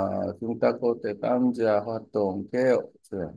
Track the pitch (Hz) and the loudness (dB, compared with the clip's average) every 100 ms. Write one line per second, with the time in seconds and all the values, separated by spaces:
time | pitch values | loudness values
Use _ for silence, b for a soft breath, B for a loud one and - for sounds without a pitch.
0 | 95 98 92 101 117 117 120 120 120 117 | 0 -2 -4 -4 -6 0 0 2 0 0
1 | 110 104 113 123 127 120 110 104 110 113 | -4 -4 0 2 2 2 2 2 0 -6
2 | - 107 98 95 95 123 127 120 - _ | -4 0 0 -2 -4 0 4 2 0 _
3 | - 98 80 | -10 -8 -8